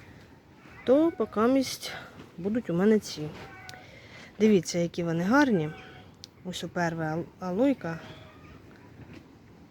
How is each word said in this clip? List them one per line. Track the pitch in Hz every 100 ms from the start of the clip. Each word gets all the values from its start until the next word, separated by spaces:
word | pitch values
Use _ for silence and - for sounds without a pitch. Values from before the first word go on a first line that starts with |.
| - - - - _ - - - -
То | 269 330
покамість | 330 214 - 226 269 254 - - - - - - -
будуть | 185 233 -
у |
мене | 170 202 214
ці. | - - 151 - - - - - - - - - - -
Дивіться, | 214 202 - 180
які | 170 -
вони | 170 165
гарні. | 185 269 277 196 151 - - - - - - - 180
Ось | 175
у | 175
перша | 180 170 165 156 160
ал-, | - -
алойка. | 185 180 277 254 170 165 - - - - - - - - - - - - - - - - -